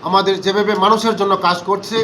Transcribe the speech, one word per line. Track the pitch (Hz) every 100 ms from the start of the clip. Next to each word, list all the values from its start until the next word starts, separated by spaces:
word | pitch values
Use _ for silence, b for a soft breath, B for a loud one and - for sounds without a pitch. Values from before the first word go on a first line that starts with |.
আমাদের | 160 190 185 185
যেভাবে | 165 196 208
মানুষের | 202 196 220 226 190
জন্য | 196 185
কাজ | 180 175 -
করছে | 196 - 226